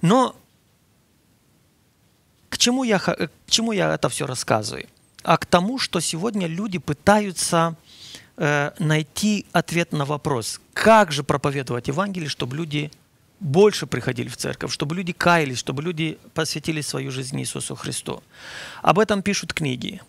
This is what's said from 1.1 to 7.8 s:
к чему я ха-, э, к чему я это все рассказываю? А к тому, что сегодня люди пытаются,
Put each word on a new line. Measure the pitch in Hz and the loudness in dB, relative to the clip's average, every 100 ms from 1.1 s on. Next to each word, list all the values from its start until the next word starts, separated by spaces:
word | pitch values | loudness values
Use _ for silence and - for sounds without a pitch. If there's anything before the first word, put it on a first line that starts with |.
| _ _ _ _ _ _ _ _ _ _ _ _ _ _ | _ _ _ _ _ _ _ _ _ _ _ _ _ _
к | _ | _
чему | - 254 | 0 2
я | 254 196 | 2 2
ха-, | - 175 | 2 -2
э, | 170 | -4
к | _ - | _ -2
чему | - 226 | 0 0
я | 208 160 156 | 0 0 2
это | 151 | 0
все | - 135 | -2 -6
рассказываю? | 127 - 117 107 123 - _ _ - | -6 0 0 0 -10 -14 _ _ -16
А | - 165 | 2 2
к | - | 6
тому, | 175 185 262 | 2 4 -2
что | - 185 | -2 -2
сегодня | 156 165 202 214 175 | -2 -2 -4 -2 -4
люди | 165 214 180 | -4 -6 -6
пытаются, | - 147 - 208 208 170 - 170 165 165 | -4 0 4 4 4 -4 0 2 2 -2